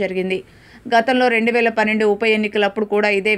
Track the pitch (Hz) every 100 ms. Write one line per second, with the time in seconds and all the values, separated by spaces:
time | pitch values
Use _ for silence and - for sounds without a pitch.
0 | 190 185 185 185 - - - - - 233
1 | 226 254 247 226 226 240 233 226 214 214
2 | 214 202 220 214 214 214 202 196 208 208
3 | 208 202 202